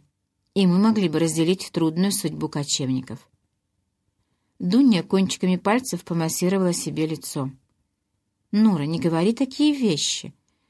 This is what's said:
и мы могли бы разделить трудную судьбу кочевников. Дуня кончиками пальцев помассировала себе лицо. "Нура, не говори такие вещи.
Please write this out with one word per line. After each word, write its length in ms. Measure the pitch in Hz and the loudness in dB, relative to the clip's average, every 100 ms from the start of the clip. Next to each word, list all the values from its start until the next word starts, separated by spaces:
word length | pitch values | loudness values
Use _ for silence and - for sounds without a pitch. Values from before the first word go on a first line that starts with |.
| - _ _ _ _ 196 | -14 _ _ _ _ 0
и 80 | 185 | 2
мы 120 | 180 | 4
могли 300 | 220 220 180 | 2 2 0
бы 120 | 151 | 0
разделить 500 | 165 160 165 190 - | 0 2 0 0 -2
трудную 400 | 170 160 160 196 | -2 -2 0 -2
судьбу 380 | 196 160 151 151 | -2 -4 -6 -6
кочевников. 800 | 151 143 - 131 131 131 113 - _ _ _ _ _ _ _ _ _ _ _ _ _ | -6 -6 -4 -2 -4 -6 -14 -18 _ _ _ _ _ _ _ _ _ _ _ _ _
Дуня 460 | 180 226 277 185 | 0 4 6 4
кончиками 500 | 160 190 185 - 180 | 2 0 0 0 0
пальцев 480 | 180 196 240 254 175 | 0 0 0 -2 -8
помассировала 720 | - 170 160 - 180 196 185 | -6 -4 -4 -2 0 2 0
себе 340 | 175 160 147 156 | -2 -4 -4 -4
лицо. 460 | 151 - 151 131 131 _ _ _ _ _ _ _ _ _ | -4 -8 -8 -8 -10 _ _ _ _ _ _ _ _ _
"Нура, 320 | 208 220 170 | 2 4 4
не 160 | 143 165 | 0 -2
говори 340 | 165 165 185 | 0 2 0
такие 400 | 233 262 - 302 | 0 -4 0 0
вещи. 600 | 285 226 147 - - - - _ _ | 2 0 0 -2 -6 -10 -18 _ _